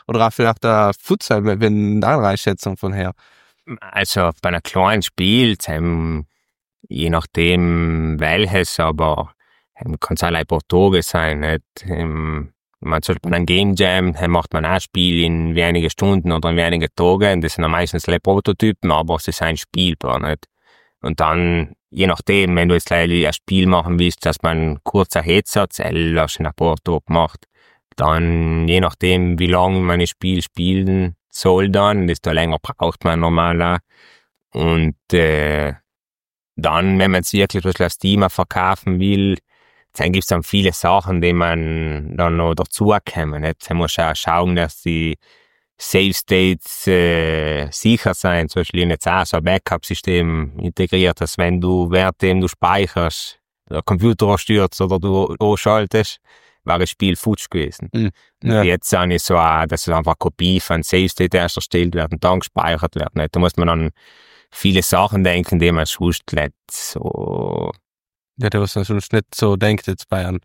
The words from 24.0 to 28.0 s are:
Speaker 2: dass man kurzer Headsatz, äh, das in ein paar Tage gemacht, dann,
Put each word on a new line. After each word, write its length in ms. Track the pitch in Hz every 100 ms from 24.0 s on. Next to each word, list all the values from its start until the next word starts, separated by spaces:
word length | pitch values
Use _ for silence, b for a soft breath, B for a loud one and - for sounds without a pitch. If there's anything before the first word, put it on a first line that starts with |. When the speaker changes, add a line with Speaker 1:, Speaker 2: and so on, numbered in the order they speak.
| 87 -
Speaker 2:
dass 180 | 82 -
man 400 | 82 80 80 73
kurzer 400 | - 101 92 -
Headsatz, 560 | 78 92 - - 98 -
äh, 340 | 82 82 82
das 220 | 82 78 -
in 100 | 80
ein 80 |
paar 220 | - 82 76
Tage 220 | - 78 -
gemacht, 400 | 85 80 - _ b b b b
dann, 720 | -